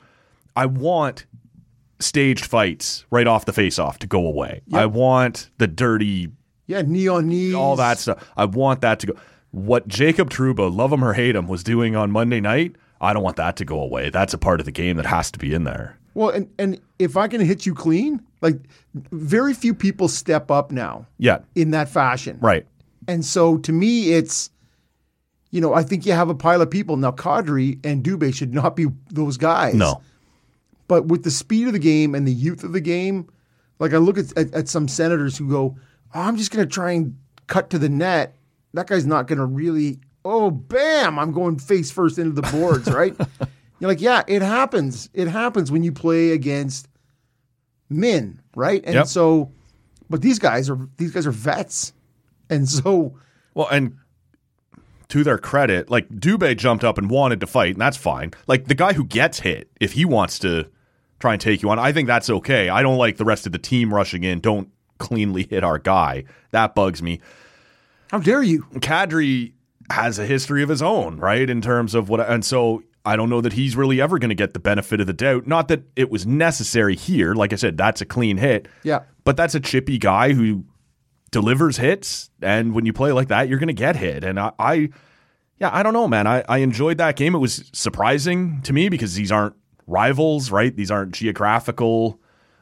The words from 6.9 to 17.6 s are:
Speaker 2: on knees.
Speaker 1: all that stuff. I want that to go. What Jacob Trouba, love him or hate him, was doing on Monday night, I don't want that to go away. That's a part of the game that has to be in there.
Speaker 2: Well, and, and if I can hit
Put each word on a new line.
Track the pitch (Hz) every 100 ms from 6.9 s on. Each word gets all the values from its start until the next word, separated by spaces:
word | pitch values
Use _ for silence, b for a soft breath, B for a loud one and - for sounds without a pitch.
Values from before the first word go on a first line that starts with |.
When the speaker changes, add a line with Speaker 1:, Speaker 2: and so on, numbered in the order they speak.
| 180 190
Speaker 2:
on | 175 160
knees. | 175 185
Speaker 1:
all | 180 139 135
that | 120 120
stuff. | - - - -
I | 104
want | 110 135 131
that | 117 110
to | 98
go. | - B B B
What | 95 98 120 107
Jacob | 98 151 160 147
Trouba, | - 131 104 95
love | 90 131
him | 143
or | 123
hate | 101 123 104
him, | 87
was | 90
doing | 98 117 113 110
on | 101
Monday | 107 117 120
night, | 104 127 170 - b b
I | 92
don't | 107
want | 92 85
that | 82 -
to | 76
go | 76
away. | 67 62 71
That's | 90 98
a | 85
part | 98 85
of | 73
the |
game | 69 87 82
that | 78
has | 85 -
to | -
be | 69
in | 80 73
there. | - - - _ 214
Speaker 2:
Well, | 214
and, | 208 - -
and | 196 185 _ -
if | 180 185
I | 208
can | 233
hit | 170 196